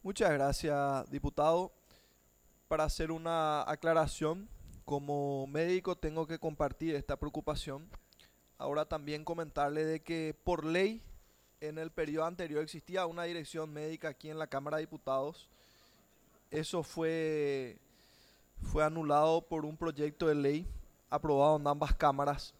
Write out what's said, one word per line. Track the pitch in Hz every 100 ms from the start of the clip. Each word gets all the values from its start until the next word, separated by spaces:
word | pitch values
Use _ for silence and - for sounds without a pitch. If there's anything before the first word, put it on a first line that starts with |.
| 190
Muchas | 202 196
gracias, | 143 139 139 160 143 139 135 -
diputado. | 143 143 - 151 170 185 _ _ - _ _ _ _ _ _ _
Para | 156
hacer | 156 - 160
una | 165 165 165 156 147 -
aclaración, | 151 165 160 156 - 156 175 214 - - - -
como | 143 143 143 143 139 135
médico | 151 165 185 185 175
tengo | 156 156 156
que | 160
compartir | 165 151 143 - 165
esta | 143 - 139
preocupación. | 147 156 151 147 - 139 170 - _ _ - _ _ _
Ahora | 131 147 156
también | 156 147 151 156
comentarle | 170 156 147 143 151
de | 156 160
que | 160 165 160 -
por | - 170
ley, | 156 170 196 226 - - _ _ _ _
en | 151 156
el | 160
periodo | - 156 156 165
anterior | 175 170 151
existía | 156 160 - 185 175
una | 170
dirección | 170 170 147 160 156
médica | 151 156 160 156
aquí | - 156
en | 156
la | 156
Cámara | 139 143 156
de |
Diputados. | 160 151 - 135 143 170 - _ _ _ _ _ _ _ _ _ _
Eso | 151 160 175
fue, | 151 - 160 165 160 156 143 139 123 - _ _ _ _ - _ _ -
fue | - 151
anulado | 151 165 151 147 156 165
por | 165 160 151
un | 156
proyecto | 170 147 147 147 165
de | 147
ley | 139 151 185 - - _ _
aprobado | 147 156 139 147 151
en | 143
ambas | 147 147 -
cámaras. | 147 139 143 139 -